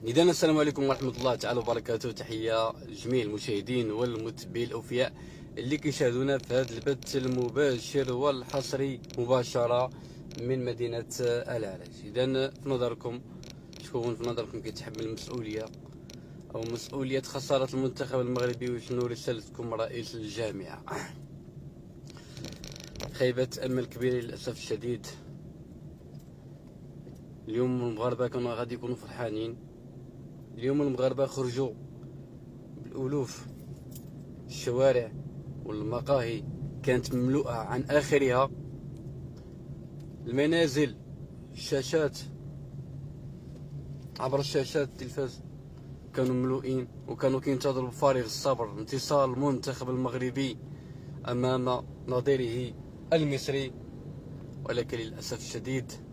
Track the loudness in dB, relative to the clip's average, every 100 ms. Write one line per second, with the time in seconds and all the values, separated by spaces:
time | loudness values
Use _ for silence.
0 | 4 8 8 8 6 8 6 4 2 4
1 | 2 2 2 2 2 2 2 0 2 0
2 | 0 -6 -6 -2 2 4 2 0 -10 -8
3 | 2 2 2 -2 0 0 2 0 2 2
4 | 2 0 -4 -6 -6 -2 -2 -4 -2 2
5 | 2 0 -14 -14 -12 -6 -2 0 0 4
6 | 4 4 4 2 4 2 2 0 0 0
7 | 0 0 2 2 2 4 4 4 2 2
8 | 2 4 4 2 0 -2 0 0 0 -2
9 | -6 -2 4 6 6 2 4 6 4 -2
10 | -12 -12 -10 -6 0 0 0 0 -2 -2
11 | -4 0 2 2 0 -2 -2 -6 -12 -12
12 | -6 2 4 4 2 -2 0 2 2 0
13 | -6 -6 -10 -14 -14 -14 -16 -14 -4 -2
14 | 0 0 -2 -2 -2 -4 -6 -8 -8 -6
15 | -4 -4 -6 -6 -4 -4 -4 -10 -14 -16
16 | -14 -14 -14 -14 -10 -6 -4 -4 -4 -2
17 | 0 0 0 -6 4 4 4 2 0 0
18 | 0 2 2 2 2 0 -2 -2 -2 0
19 | 0 0 -2 -2 -4 -8 -4 0 0 -2
20 | -6 -6 -6 -2 -2 -2 -8 -10 -6 -6
21 | -6 -10 -14 -14 -14 -14 -14 -14 -16 -16
22 | -16 -16 -14 -10 -10 -10 -12 -12 -12 -8
23 | -8 2 4 4 0 0 0 0 0 0
24 | 2 2 -2 -6 -6 -6 -4 -2 -2 -4
25 | -6 -14 -14 -14 -14 -14 -14 -14 -14 -14
26 | -14 -16 -16 -16 -16 -16 -16 -16 -14 -14
27 | -14 -14 -14 -12 -2 2 4 4 0 2
28 | 0 2 0 2 0 0 -2 -2 -4 -4
29 | -6 -4 -2 -2 -4 -6 -14 -16 -16 -16
30 | -16 -14 -14 -14 -14 -4 0 4 4 4
31 | 4 4 0 2 0 2 0 -2 -12 -12
32 | -14 -14 -14 -14 -14 -16 -14 -12 -10 -4
33 | 0 0 0 -4 -12 -12 -12 -12 -12 -12
34 | -12 -12 -12 -12 -10 -6 0 6 8 8
35 | 2 -6 -8 -10 -10 -8 -6 -4 -2 -2
36 | 4 4 4 -2 -4 -6 -6 -2 4 4
37 | 4 2 4 4 4 0 0 -2 6 6
38 | 8 6 8 6 6 2 -10 -10 -10 -10
39 | -10 -10 -10 -12 -14 -14 -12 -12 -10 -12
40 | -12 -10 -2 4 6 8 6 6 4 2
41 | -12 -12 -12 -12 -12 -10 0 0 4 4
42 | 4 0 -10 -10 -10 -10 -10 -10 -10 -10
43 | -10 -10 -10 -12 -12 -12 -10 -10 -8 -10
44 | -10 -2 2 2 4 2 2 2 0 -2
45 | -6 -2 -2 -4 -12 -12 -14 -14 -12 -12
46 | -6 2 4 4 4 2 2 0 -2 -8
47 | -8 2 4 4 2 2 2 2 0 4
48 | 6 6 2 0 2 2 0 -4 -4 -2
49 | 4 6 6 4 4 2 0 -2 -2 0
50 | 0 0 0 2 0 -2 -10 -12 -12 -12
51 | -10 -8 -2 2 4 4 4 2 0 -10
52 | 0 2 6 4 4 0 -4 -6 -12 -14
53 | 4 4 6 2 2 0 0 -6 -12 -12
54 | -10 -10 -10 -12 -10 -8 -2 0 0 -2
55 | -4 -6 -6 -6 -4 -6 -2 -2 -2 -10
56 | -12